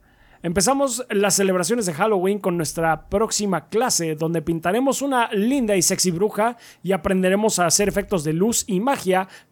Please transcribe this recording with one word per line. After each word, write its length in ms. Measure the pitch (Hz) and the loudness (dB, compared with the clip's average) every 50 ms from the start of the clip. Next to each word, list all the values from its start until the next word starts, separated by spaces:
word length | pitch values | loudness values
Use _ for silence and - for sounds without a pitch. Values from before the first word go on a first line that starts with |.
| _ _ _ _ - - - - - | _ _ _ _ -20 -20 -18 -10 -6
Empezamos 600 | 170 175 196 185 214 269 277 277 277 233 - 247 - | -4 -2 0 2 2 2 2 0 -2 -2 -4 -6 -4
las 280 | - 196 202 202 - | -2 0 2 2 2
celebraciones 500 | - 196 190 185 185 175 - 226 247 220 | 2 2 2 2 0 0 0 0 -2 -2
de 80 | 180 165 | -2 -2
Halloween 440 | 139 196 220 220 190 175 190 202 208 | 0 2 2 2 2 2 0 0 0
con 200 | - 196 175 175 | 0 -2 0 0
nuestra 500 | 160 - - - 165 160 156 156 - - | -2 -4 -4 -2 0 0 0 -2 -4 -2
próxima 600 | - 202 226 220 - - 208 202 185 160 151 - | 0 0 0 0 -2 -2 -2 0 -2 -2 -4 -2
clase, 440 | - 214 247 247 - - 170 160 156 | -2 0 0 0 0 0 -2 -2 -4
donde 280 | 151 165 160 170 165 160 | -2 -2 -2 -2 -2 -2
pintaremos 580 | 165 170 165 160 175 185 233 262 277 247 - | -2 -4 -2 0 0 0 2 2 0 0 0
una 300 | 262 277 269 247 233 - - | -2 0 0 0 0 0 0
linda 420 | 202 202 233 269 285 247 214 208 | 0 0 2 2 0 2 2 2
y 60 | 190 | 2
sexy 300 | 165 - 190 - - 190 | 2 2 0 0 0 0
bruja 480 | 170 165 196 214 - - 208 233 240 - - - - _ - | 0 0 0 -2 0 0 0 0 -2 -4 -14 -20 -20 _ -4
y 100 | 175 196 | -2 -2
aprenderemos 680 | 180 - - 190 190 185 185 185 196 214 220 190 - | 0 0 0 2 2 2 2 2 2 2 2 2 2
a 60 | 175 | 0
hacer 240 | 165 - - 208 196 | 2 2 2 0 0
efectos 360 | 160 190 202 - 214 180 147 | 0 -2 -4 -2 -2 -2 -2
de 100 | 160 156 | 0 0
luz 300 | 165 190 233 226 - - | 0 0 0 0 -2 -2
y 120 | - 202 180 | -2 -2 -2
magia 460 | 214 269 277 - - 180 185 185 185 - - - - _ | 0 0 -2 -2 0 0 0 0 0 -4 -10 -20 -18 _